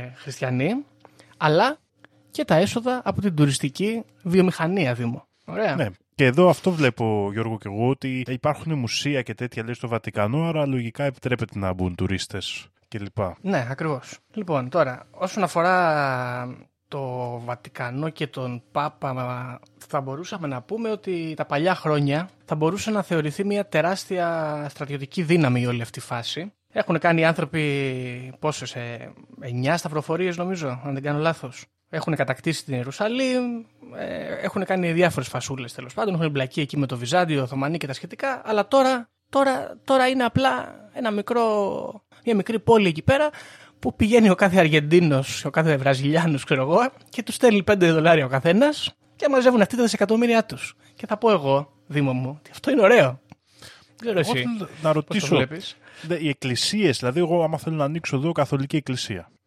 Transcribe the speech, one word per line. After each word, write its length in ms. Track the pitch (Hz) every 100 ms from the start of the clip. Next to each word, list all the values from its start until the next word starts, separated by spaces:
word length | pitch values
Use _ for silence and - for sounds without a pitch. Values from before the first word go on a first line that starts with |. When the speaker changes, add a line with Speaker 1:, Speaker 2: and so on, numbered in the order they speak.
| 123 120
Speaker 1:
χριστιανοί, 560 | - - 131 127 147 254 285 _ - - _ -
αλλά 400 | 156 156 240 311 _ _ _ _ _
και 140 | - 294
τα 100 | 160
έσοδα 460 | 196 233 247 254
από 180 | - 190
την 140 | 202 151
τουριστική 680 | 143 131 139 131 202 226 - _
βιομηχανία, 680 | 180 185 180 - 165 196 135
Δήμο. 320 | 120 117 - - _ -
Ωραία. 300 | 175 214 165
Speaker 2:
Ναι. 120 | 113 87 _ -
Και 100 | 131
εδώ 240 | 135 180
αυτό 220 | 156 190
βλέπω, 580 | 165 135 - 113 107 101
Γιώργο, 240 | 104 113 113
και 100 | 101
εγώ, 220 | 101 120
ότι 340 | 139 135 127 123
υπάρχουν 460 | 127 151 143 160 151
μουσεία 440 | 117 - 147 139
και 120 | 117
τέτοια, 300 | 107 123 -
λέει, 100 | 113
στο 140 | 120 120
Βατικανό, 600 | 113 - 110 104 139 165
άρα 180 | 156 143
λογικά 380 | 131 117 -
επιτρέπεται 560 | 143 127 131 123 110 101
να 140 | 98
μπουν 220 | 90 92 87
τουρίστες 720 | 92 95 - 98 - - - _ _
κλπ. 300 | 107 101 - 90 82
Speaker 1:
Ναι, 260 | 190 175 120
ακριβώς. 480 | 135 160 135 - - _
Λοιπόν, 360 | 220 180 147 127
τώρα, 380 | 175 135 127 -
όσον 320 | - 185 220
αφορά 1120 | 180 170 175 185 170 151 139 127 123 123 123 - - _ _
το 420 | 143 135 127 123 120 120
Βατικανό 640 | 120 - - 123 131 156
και 180 | - 147
τον 360 | - 127 123 -
Πάπα, 880 | 147 147 - 139 127 123 123 127 123 - _ -
θα 140 | 151
μπορούσαμε 460 | 135 139 180 202 151
να 140 | 127
πούμε 280 | - 220 226
ότι 420 | 208 202 175 160 156
τα 80 | 147
παλιά 300 | 143 175 180
χρόνια 540 | 156 151 143 147 185 _ -
θα 100 | 151
μπορούσε 360 | 156 196 220
να 100 | 208
θεωρηθεί 420 | - 165 151 143 202
μια 200 | 202 202
τεράστια 1000 | 156 165 190 - 185 170 165 156 147 147
στρατιωτική 540 | - 143 143 135 -
δύναμη 380 | 156 170 139 123
η 40 | 123
όλη 160 | 120
αυτή 180 | 117 -
φάση. 540 | - 120 117 - 190 - _
Έχουν 260 | 220 - 160
κάνει 220 | 170 165
οι 40 | 160
άνθρωποι, 1080 | 165 156 165 151 139 135 127 127 123 127 127
πόσες, 360 | 151 147 123 127
ε, 360 | 120 117 123 - - -
εννιά 360 | 127 120 131 165
σταυροφορίες, 600 | 170 151 143 160 185 170
νομίζω, 440 | 180 185 147 123 143
αν 80 |
δεν 100 | 139
κάνω 160 | 143 147
λάθος. 460 | 160 160 131 - - _ _
Έχουν 220 | 160 165 143
κατακτήσει 500 | 139 127 165 156 -
την 80 |
Ιερουσαλήμ, 720 | 127 123 - 214 247 262 254 247 233 226 _ - -
ε, 380 | - - - -
έχουν 240 | 190 202 185
κάνει 260 | 190 175
διάφορες 360 | 165 175 151 127
φασούλες, 460 | 127 - 135 120
τέλος 200 | - 123
πάντων, 200 | - 220
έχουν 120 | 170 160
εμπλακεί 360 | 139 131 -
εκεί 160 | 143 143
με 80 | 131
το 120 | 127
Βυζάντιο, 440 | 120 175 175 147
Οθωμανοί 360 | 127 135 139 165
και 100 | 139
τα 60 |
σχετικά, 480 | 131 175 - 269 254 -
αλλά 220 | 214 202
τώρα, 420 | 269 262 254 233 _ _
τώρα, 480 | 277 269 262 - -
τώρα 240 | - 269 254
είναι 160 | 262
απλά 520 | 240 262 262 254 - - 208
ένα 180 | - 233
μικρό, 320 | 208 202 240 226 208 196 - - 214 _ _ -
μια 100 | 214
μικρή 240 | 180 226
πόλη 280 | - 226 190
εκεί 140 | 156
πέρα, 280 | - 269 302 - - - - _
που 160 | 254 -
πηγαίνει 340 | 220 233 220
ο 60 | 180
κάθε 240 | 196 185
Αργεντίνος, 840 | 165 156 147 175 170 135 135 - 147
ο 40 |
κάθε 280 | 160 160 139
Βραζιλιάνος, 640 | 135 131 143 160 170 139
ξέρω 180 | - 135
εγώ, 280 | 135 185 254 - -
και 140 | -
τους 120 | 226 -
στέλνει 280 | 247 208
πέντε 280 | 185 202 170
δολάρια 340 | 160 165 165 131
ο 40 |
καθένας 680 | 131 165 190 285 294 - - _ -
και 120 | 302
μαζεύουν 320 | 269 247 240
αυτοί 140 | 196 247
τα 80 |
δισεκατομμύρια 640 | 233 208 202 226 240 226 220
τους. 300 | 127 - - _ -
Και 100 | 214
θα 100 | 208
πω 140 | 226
εγώ, 420 | 190 139 139 147 _ -
Δήμο 260 | 143 139
μου, 220 | 127 127 147
ότι 100 | -
αυτό 200 | - -
είναι 100 | 277
ωραίο. 380 | 196 233 135 127 _ - _ _
Δεν 360 | - - _ _
ξέρω 220 | 233 185
Speaker 2:
Εγώ 120 | 160
Speaker 1:
εσύ 120 | 131
Speaker 2:
θέλω 140 | 247 220 170 147
να 120 | 156
Speaker 1:
πώς 0 |
το 200 | 151 151
Speaker 2:
ρωτήσω, 220 | 208 147 147
Speaker 1:
βλέπεις. 420 | 131 160 - - - - 160
Speaker 2:
ναι, 80 | 170
οι 140 | 156
εκκλησίες, 680 | 135 131 120 - 208 185 120
δηλαδή, 220 | 123 143
εγώ 240 | 170 175
άμα 140 | 160 160
θέλω 180 | - 156
να 80 |
ανοίξω 320 | 143 160 - 139
εδώ 160 | 156
καθολική 440 | 160 135 139 135 156
εκκλησία, 560 | - 127 - 98 - _